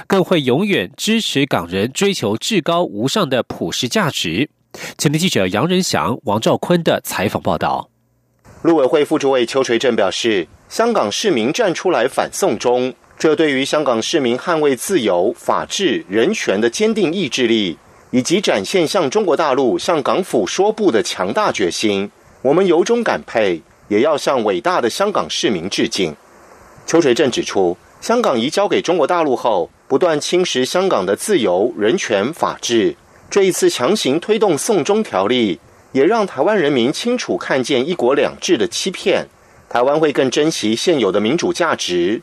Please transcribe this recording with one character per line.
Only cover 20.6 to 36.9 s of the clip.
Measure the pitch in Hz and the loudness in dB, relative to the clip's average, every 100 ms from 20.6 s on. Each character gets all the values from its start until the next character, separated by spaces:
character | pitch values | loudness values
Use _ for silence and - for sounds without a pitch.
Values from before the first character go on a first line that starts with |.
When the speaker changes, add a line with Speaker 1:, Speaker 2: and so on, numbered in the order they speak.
| 208 | 0
Speaker 2:
不 | 214 190 | 2 2
的 | 110 | 2
强 | - - 92 | 0 -4 -2
大 | 160 202 | 0 0
决 | - 90 | 0 -2
心， | - 107 98 101 - - - | 0 0 0 -4 -10 -20 -4
我 | 127 | 0
们 | 165 196 | 2 4
由 | 165 | 2
衷 | 202 240 | 2 0
感 | 202 92 - | 0 -2 -2
佩， | 117 101 82 - _ - | 0 0 0 -6 _ -2
也 | 104 | 0
要 | 147 143 | 2 0
向 | 165 135 | 0 0
伟 | 107 92 | 0 0
大 | 170 170 | 0 0
的 | 120 | 0
香 | - 208 | 0 -2
港 | 151 80 | -2 -4
市 | - 160 | -2 -2
民 | 90 90 | -2 -4
致 | - 107 | -2 -2
敬。 | - 85 73 - - - - - - - | -2 -4 -6 -18 -20 -20 -20 -20 -18 0
邱 | 165 | 2
垂 | 147 | 4
正 | 120 139 | 4 2
指 | 113 | 0
出， | - 101 90 87 - - | -2 0 0 -2 -10 -10
香 | - 240 | -2 0
港 | 214 123 | 2 0
移 | 131 | 0
交 | 196 202 | 0 0
给 | 214 | 0
中 | 170 175 | 0 2
国 | 135 | 2
大 | 175 | 2
陆 | 156 117 | 0 0
后， | 123 95 80 _ - | 0 0 -2 _ -2
不 | 135 | 2
断 | 175 147 | 2 0
侵 | - 180 180 | 0 0 0
蚀 | 127 | 0
香 | 127 180 190 | 0 0 0
港 | 123 | 0
的 | 92 107 | 0 -2
自 | - 180 | 0 2
由、 | 101 90 120 90 | 2 2 0 0
人 | 104 190 | 0 0
权、 | - 101 117 | 0 0 0
法 | - 90 78 | -2 -4 -4
治。 | - 117 92 - - - - | -2 2 0 -2 -12 -20 -4
这 | 202 | 0
一 | 196 | 2
次 | - 180 | 2 0
强 | - 131 214 | 2 0 0
行 | 127 160 | 0 -2
推 | - 214 | 0 0
动 | 208 143 | 2 0
《送 | - 196 | 0 0
中 | 170 214 | 0 0
条 | 214 95 98 | 0 0 0
例》， | 127 107 78 _ - _ | 2 0 -2 _ -20 _
也 | 131 156 | 0 2
让 | 226 196 | 2 -2
台 | 123 | 0
湾 | 175 214 | 0 2
人 | 147 | 2
民 | 135 120 | 2 0